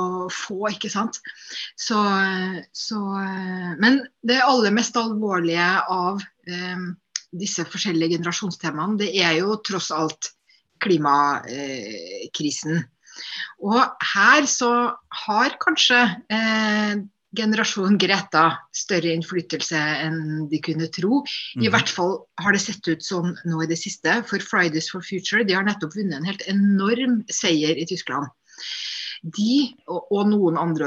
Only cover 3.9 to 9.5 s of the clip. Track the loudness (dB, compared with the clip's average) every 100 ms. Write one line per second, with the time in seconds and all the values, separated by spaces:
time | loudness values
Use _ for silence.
3.9 | 4 0 _ 0 2 4 6 4 4 2
4.9 | 0 0 -2 0 0 0 2 2 2 0
5.9 | 0 0 -2 -6 _ -12 -8 -8 -8 -8
6.9 | -10 _ -12 -10 -8 -6 -4 -6 -4 0
7.9 | 2 2 0 -2 -4 -4 -6 -6 -4 -2
8.9 | 0 0 2 2 2 2